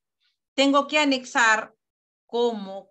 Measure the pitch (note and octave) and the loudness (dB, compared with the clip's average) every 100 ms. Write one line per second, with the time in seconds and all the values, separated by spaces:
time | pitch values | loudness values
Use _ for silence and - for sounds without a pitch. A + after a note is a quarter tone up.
0 | _ _ _ _ _ - C#4 C#4 C#4 D4+ | _ _ _ _ _ -2 2 2 2 0
1 | D4 C4 - C#4 A3+ G#3+ - _ _ _ | 0 0 -2 0 2 2 -2 _ _ _
2 | _ _ _ A#3 A#3+ A3 F#3+ G3 F#3+ | _ _ _ -2 -2 -2 -10 -14 -16